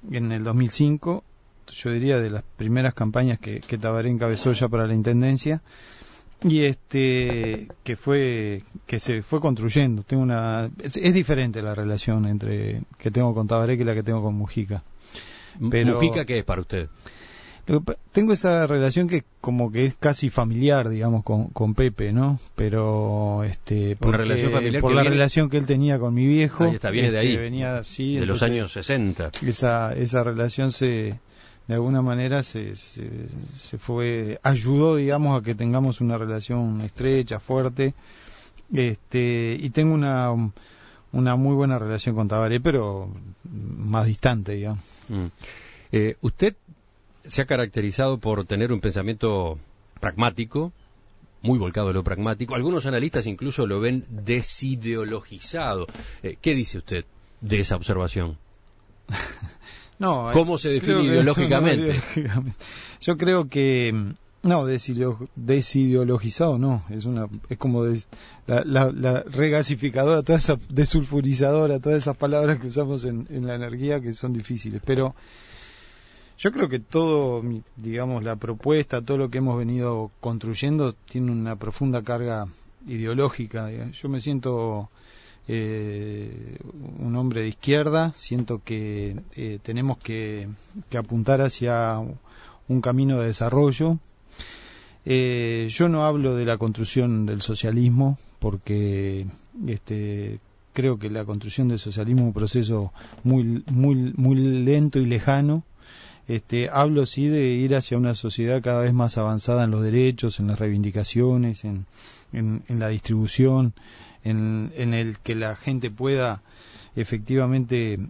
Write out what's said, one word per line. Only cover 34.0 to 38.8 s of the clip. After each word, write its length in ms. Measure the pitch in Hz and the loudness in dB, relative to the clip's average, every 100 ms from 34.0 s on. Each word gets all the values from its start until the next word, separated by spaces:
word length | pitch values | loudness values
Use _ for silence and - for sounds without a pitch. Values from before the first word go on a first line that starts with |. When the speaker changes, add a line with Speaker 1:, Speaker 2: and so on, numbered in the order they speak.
| 120 117 110 107 | -2 -2 -4 -2
Speaker 1:
ayudó, 540 | 135 131 113 139 156 156 | 0 2 2 4 4 4
digamos, 440 | 139 143 147 135 | 2 2 2 2
a 40 | |
que 100 | 110 | 0
tengamos 460 | 107 117 123 135 120 | -2 0 2 2 0
una 180 | 120 117 | 0 0
relación 600 | 110 110 107 120 117 107 | -2 -6 -4 -2 -2 -2
estrecha, 580 | 107 - 131 135 120 110 | -6 -4 0 2 0 -6
fuerte, 560 | - 131 127 123 135 - - - - - - - - | -2 0 0 0 -2 -2 -16 -20 -20 -20 -20 -20 -4
este, 840 | 165 | 0